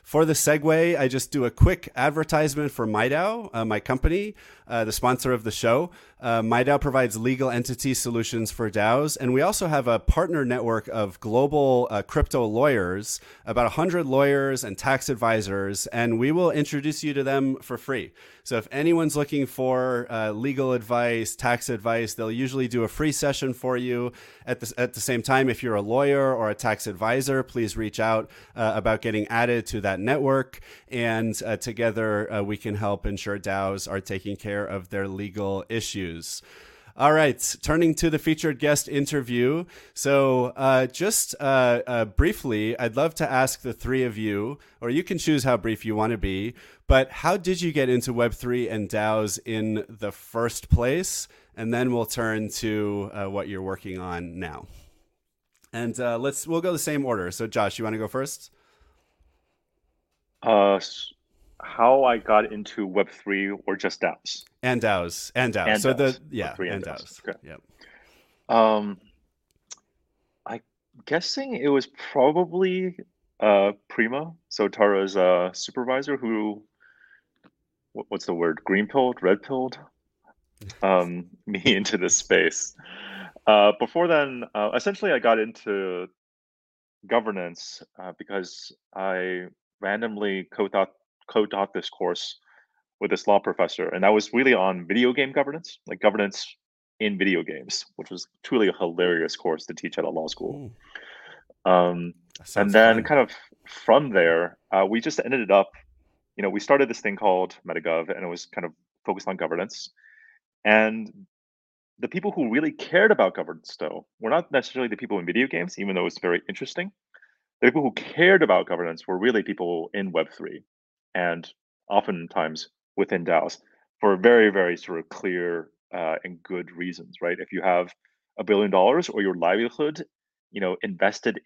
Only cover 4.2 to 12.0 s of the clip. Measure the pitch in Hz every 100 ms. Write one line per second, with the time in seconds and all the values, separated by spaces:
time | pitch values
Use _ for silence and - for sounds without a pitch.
4.2 | 208 - - - - 117 110 104 123 127
5.2 | 131 123 110 - 117 123 175 - - _
6.2 | 123 117 113 120 127 143 147 131 123 110
7.2 | 120 131 135 120 120 123 139 127 123 117
8.2 | 110 117 110 - 110 107 107 127 151 -
9.2 | 127 131 170 214 175 147 120 113 - -
10.2 | 170 165 127 123 117 113 - 113 101 -
11.2 | 110 117 143 147 139 123 123 107